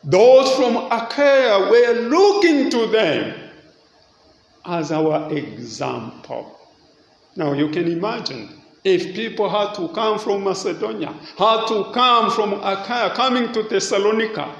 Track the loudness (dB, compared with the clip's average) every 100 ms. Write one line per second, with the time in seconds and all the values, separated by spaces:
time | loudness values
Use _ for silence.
0 | 2 6 8 8 6 2 2 0 -2 -4
1 | -4 0 4 4 4 2 4 6 6 2
2 | 2 4 4 4 4 4 2 0 0 2
3 | 2 0 -4 -10 -18 -20 -20 _ _ _
4 | _ _ _ _ _ _ -8 -6 -4 -2
5 | 0 -2 -4 -6 -8 -14 -16 -10 -8 -8
6 | -12 -16 -14 -12 -14 -20 _ _ _ _
7 | _ _ _ -6 -4 -2 -2 -2 -4 -4
8 | -6 -6 -10 -12 -16 -20 _ _ 0 0
9 | -2 -8 -10 -4 -4 -2 -4 -6 -8 -4
10 | -2 -2 -4 -4 -2 -4 -6 -6 -8 -8
11 | -10 -12 -18 0 2 2 0 -4 -4 0
12 | 2 4 2 0 -2 -2 -4 -6 -6 -4
13 | -4 0 0 0 -2 -4 -2 -4 -2 0
14 | 0 0 -2 -6 -10